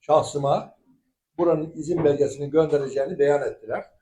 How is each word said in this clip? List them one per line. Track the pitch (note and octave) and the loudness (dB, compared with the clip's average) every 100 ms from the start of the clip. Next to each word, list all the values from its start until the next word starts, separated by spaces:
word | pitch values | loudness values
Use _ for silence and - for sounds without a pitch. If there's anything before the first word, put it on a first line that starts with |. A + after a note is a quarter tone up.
şahsıma | - D3+ - D3 C#3 F3 A3 _ _ _ _ _ _ - | 4 2 2 -4 0 -2 -4 _ _ _ _ _ _ -2
buranın | E3+ D#3 D#3+ - | 0 0 -2 -10
izin | D3+ D#3+ | -6 0
belgesini | D3+ C#3 C#3 C#3 C#3+ | 2 2 0 -2 0
göndereceğini | D3+ D#3 D3 C3+ C3+ C#3 C#3 | 2 2 0 -2 -4 -4 0
beyan | C#3+ C#3+ | 2 2
ettiler. | B2 - G#2+ D3+ - _ | 0 -8 -8 -10 -10 _